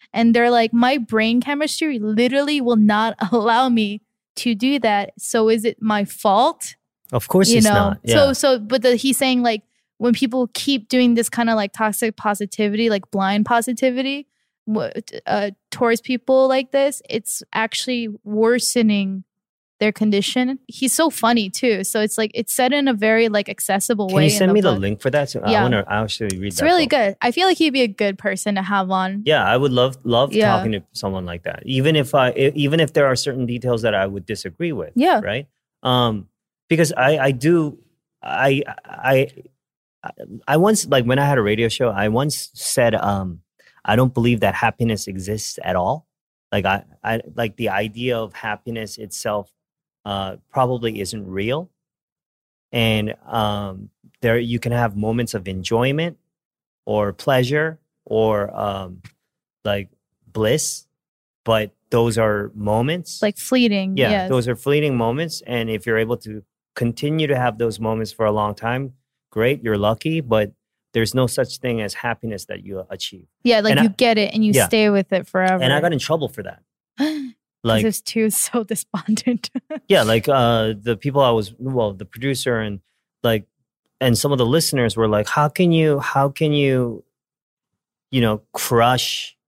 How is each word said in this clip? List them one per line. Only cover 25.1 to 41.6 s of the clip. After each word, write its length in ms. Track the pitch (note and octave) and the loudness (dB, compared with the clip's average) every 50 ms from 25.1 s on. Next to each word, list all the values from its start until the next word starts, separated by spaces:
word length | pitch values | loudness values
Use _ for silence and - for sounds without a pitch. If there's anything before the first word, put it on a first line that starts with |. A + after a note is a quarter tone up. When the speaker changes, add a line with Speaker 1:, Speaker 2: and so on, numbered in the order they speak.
Speaker 2:
that? 180 | B2+ D3 C#3+ C#3 | 0 0 -2 -2
So 120 | - B2 | -4 -6
I 100 | - G#2 | -2 0
Speaker 1:
Yeah. 100 | A2 G#2+ A2 | 2 2 2
Speaker 2:
wanna 200 | B2 B2 G#2+ G2 - | 2 2 0 0 0
actually 480 | G2+ G#2 A2 G#2+ - - A2+ G#2 F#2+ F#2 | -2 -2 -2 -2 -4 -6 -4 -6 -4 -4
read 80 | F#2+ G2+ | -6 -6
Speaker 1:
It's 100 | F#2 E2 | -4 -2
Speaker 2:
that 60 | - | 2
Speaker 1:
really 200 | D#4 F4+ F4+ D#4+ | 2 4 2 2
Speaker 2:
book. 60 | A#3 | 2
Speaker 1:
good. 260 | - C#4 A3+ G3+ G3 - | 2 0 0 0 -2 -2
I 100 | - A#3+ | -2 -2
feel 160 | A#3 - F4+ F#4+ | 0 2 2 2
like 80 | F4+ - | 2 2
he'd 140 | D#4+ D#4 B3+ C4+ | 2 0 2 0
be 0 | |
a 60 | B3+ A#3 G3 - G#3+ | 0 0 0 -2 -2
good 140 | G3+ G3 G3 | -2 -2 -2
person 380 | - G#3 G3 F#3 - G#3+ G3+ | -4 -6 -4 -4 -4 -2 -2
to 60 | G3 F#3+ | -2 -2
have 260 | F3+ G3+ G3 F#3+ F#3 | -2 -2 -2 0 0
on. 340 | F#3+ F#3+ F#3 F#3+ G3 G3+ G#3+ | 0 -2 -2 -2 -4 -4 0
Speaker 2:
Yeah, 180 | D3 D#3 C#3+ G#2 | 2 2 2 4
I 140 | F#2 A2+ B2 | 2 2 2
would 160 | C#3 C#3+ B2+ | 2 2 2
love, 240 | B2 B2 C3+ B2+ C3 _ | 2 2 2 0 -4 _
love 260 | A#2 A#2 A#2+ C3+ C#3+ G3+ | 0 2 2 2 2 2
Speaker 1:
Yeah. 140 | G#3+ G#3+ G#3 | 2 2 4
Speaker 2:
talking 240 | - F#2 F#2 A2 | 2 2 0 -2
to 120 | A2 G2+ - _ _ | -4 -6 -8 _ _
someone 320 | - - G2+ F#2+ F#2 F#2 | -8 -6 -6 -6 -6 -8
like 180 | F2 E2+ F2 - | -8 -10 -10 -10
that. 200 | F2 E2+ - - | -10 -12 -10 -8
Even 320 | - C3+ C3 C3 D3+ D#3+ D3+ | -4 -2 0 2 2 2 2
if 180 | C#3 C3 - | 0 2 2
I, 160 | C#3+ C3 B2+ | 2 2 2
e-, 200 | - - C3+ C3 - | 2 2 2 2 2
even 240 | D3+ D3 C#3 D3 E3 | 0 -2 0 2 2
if 140 | D#3+ D3 - | 0 2 2
there 120 | D#3 C#3+ C3+ | 2 2 2
are 80 | C3 A#2+ | 2 0
certain 280 | - D3 B2+ C3 B2+ | -2 -4 -4 -4 -4
details 360 | A#2 A#2+ A#2+ A2+ B2 A#2+ A2+ | -4 -4 -4 -2 -2 -2 0
that 120 | A2 A#2 G#2+ | 0 0 0
I 120 | G2 F#2+ G2 | 0 0 -2
would 180 | G2 G2 F2 | -4 -8 -8
disagree 460 | - A2 G2 - F#2+ D#2+ _ E3+ E3+ | -8 -10 -8 -8 -12 -10 _ -6 -6
with. 220 | D#3 A2+ E2 D2+ - | -6 -6 -8 -6 -2
Speaker 1:
Yeah. 240 | A#3+ C4+ F4 F4 A3+ | 0 2 2 2 0
Speaker 2:
Right? 280 | G#3 - G#2 B2 C#3+ - _ _ _ _ _ _ - | 0 -2 -6 -6 -8 -10 _ _ _ _ _ _ -2
Um, 460 | C3 B2+ B2 B2 A#2 A2 G#2 F#2+ _ _ _ _ _ _ _ _ _ | 0 2 2 2 2 0 -4 -8 _ _ _ _ _ _ _ _ _
because 240 | E3 D#3 E3 C#3+ - | 0 2 2 0 2
I, 240 | - B2+ C3+ D#3 D3+ C3 C#3 | 2 2 2 4 4 2 0
I 40 | |
do, 460 | C#3 A#2+ A#2+ D#3 F3 E3+ D#3+ D3 - - _ _ _ _ _ _ _ _ | 0 0 0 2 2 2 0 -2 -6 -12 _ _ _ _ _ _ _ _
I, 420 | - - C2 F2 C3 C#3 C#3 C3+ C#3+ - G#2+ - - | -10 -8 -4 0 2 2 2 0 -2 -6 -10 -16 -16
I, 420 | - - - - B2+ C3+ C3 C3+ C3 - - - - _ _ _ _ _ _ _ _ _ _ | -18 -16 -6 -2 2 2 2 2 0 -6 -18 -20 -20 _ _ _ _ _ _ _ _ _ _
I, 100 | - - - _ - - G2 A#2 - - | -16 -16 -14 _ -16 -16 -16 -16 -4 0
I 80 | C#3 D#3 | 2 4
once, 300 | F3 G#3 A3 G3+ - - | 4 4 4 2 2 2
like, 160 | C3+ C3+ A#2+ | 2 2 4
when 140 | A#2 B2+ C3+ | 4 2 2
I 60 | C#3+ | 4
had 120 | C#3+ C#3+ C3 | 4 2 2
a 40 | |
radio 260 | A2 G2+ G#2+ G#2+ | 2 2 2 2